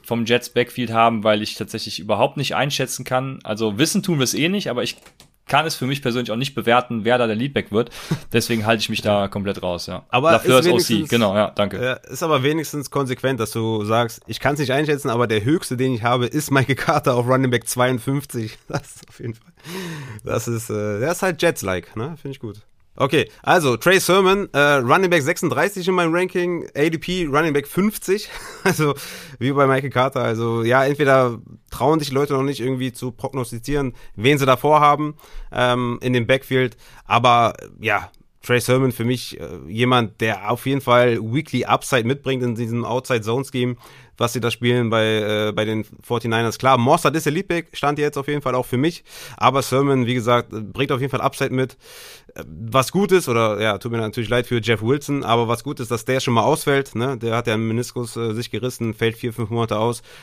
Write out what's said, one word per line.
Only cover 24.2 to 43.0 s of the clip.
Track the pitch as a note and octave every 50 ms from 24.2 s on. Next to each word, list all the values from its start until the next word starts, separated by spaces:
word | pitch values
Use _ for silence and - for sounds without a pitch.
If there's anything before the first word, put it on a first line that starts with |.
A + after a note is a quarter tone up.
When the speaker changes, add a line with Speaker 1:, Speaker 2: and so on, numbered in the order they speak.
| F#3+ F#3 F#3+ G3+ G3 - -
Speaker 2:
äh, | C#3 C#3+ D3 C#3+
Running | C#3 A#2+ A#2+ D3+ F3+ G3 F3+
Back | F3 D#3+ B2+
sechsunddreißig | C#3+ F3+ - - D#3 A#2+ B2 E3 G3+ G3+ F#3+ E3+ F#3
in | F#3
meinem | F3+ E3+ E3 E3
Ranking, | F3 F#3 F3+ - F#3 F3+ F3+ F3 D#3+ - - - -
A | D3 E3+
D | D#3+ -
P | - - F3+ F3+ F3
Running | D3 C3 D3 D#3+ E3
Back | C#3 C#3+ - -
fünfzig. | - F3+ F#3+ G#3+ - - - - F#3+ G#3+ - - - - -
<laughs> | - - - -
Also | G3 - - D#3 C#3+ C3+ - - - - - - - C#3 -
wie | A2+ C3
bei | C#3+ C#3 C#3
Michael | C3+ C3+ C3 C#3 C3+
Carter. | - B2 B2+ C#3 - B2+
Also | A#2+ A#2 A2+ A2+ A#2 A#2 A#2 A#2
ja, | A2+ A#2 B2 C3+ C3+
entweder | C#3 D3 C#3 D3+ C3+ C3+ C3 B2+ B2 A#2 G#2 - - - - _ -
trauen | - - B2 C#3+ D#3+ D#3+
sich | D#3 C#3
Leute | C3+ C3+ D3 C#3 C#3+
noch | C3 C3+
nicht | C#3 C#3 A2+
irgendwie | A2+ C3 C3+ B2+ B2+ B2+ A#2
zu | - B2 B2+
prognostizieren, | A#2+ - - - - C#3 A#2+ - - A2+ - - C#3+ D3 C#3 B2+ A2+ - - - -
wen | - G#2 C3 D3+ C#3
sie | C#3
da | C3 B2+ -
vorhaben, | - D3 D3+ D3 D3+ D3 D3 D3 D3+ D3 D3 - - - - - - -
ähm, | - - B2 B2 B2 B2 B2 A#2+ A#2+ - -
in | B2+ B2+
dem | B2 A2+ A#2+
Backfield. | C3 C3+ - - C3 C3 B2+ A#2+ - - - - - - -
Aber | - G#2 A#2+ A#2+ B2 A#2+ A#2+ A#2 G#2+ - - - G1+ G1+ -
ja, | - G#2+ G#2 G2 F2 - - - _ _ _ _ -
Trey | - B2 B2
Sermon | - - B2+ C3 C3+ B2+
für | A#2 - A2+
mich, | A#2+ B2+ A#2 - - - D2
äh, | D#2 - D#2+ E2+ C2 D2+
jemand, | G2 A2+ B2 B2 B2+ B2 A#2 G2 - -
der | A2+ A2 G#2+ F#2 G2 G#2+
auf | A#2+ A#2 - C3
jeden | C#3 C3+
Fall | - - A#2+ B2 B2 B2 A#2 G#2+
Weekly | A2 A2+ A#2 D3+ D#3+ - - B2+ -
Upside | - C3 C3+ - - C#3 B2+ A2
mitbringt | A#2+ C#3 C#3+ - C3 C3+ B2+ B2
in | B2 A2+
diesem | A2 A#2+ A2+ A#2 A#2+ A2+
Outside | - A#2 B2+